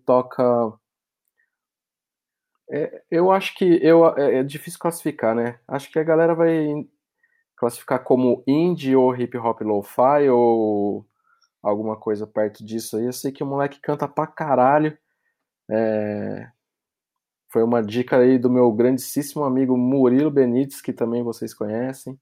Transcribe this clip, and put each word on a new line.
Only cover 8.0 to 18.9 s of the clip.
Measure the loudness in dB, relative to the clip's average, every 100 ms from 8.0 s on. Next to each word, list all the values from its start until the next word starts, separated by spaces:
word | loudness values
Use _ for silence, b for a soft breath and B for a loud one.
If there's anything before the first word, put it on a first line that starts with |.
como | 0 2 2 0 0
indie | 0 0 0 0 2
ou | 2 0
hip | -6 -4
hop | -4 -4
lo-fi | -2 -4 -4 0 2 4 4
ou | 4 4 2 0 0 -2 -4 -10 _ _ _ _ _
alguma | -4 -4 -4 -6
coisa | -6 -6 -6
perto | -4 -4 -6
disso | -10 -10 -8 -8
aí. | -8
Eu |
sei | -6 -8
que | -8
o | -6
moleque | -4 -4 -6
canta | -8 -6 -4
pra | -6 -6
caralho. | -6 -2 2 4 4 0 -4 _ _ _ _ _ _ -6
É, | -2 0 -2 -4 -6 -8 -10 -14 _ _ _ _ _ _ _ _ _ _
foi | 0
uma | 2 0
dica | 0 -4 0 4
aí | 4 4
do | 2
meu | 4 4
grandíssimo | 4 2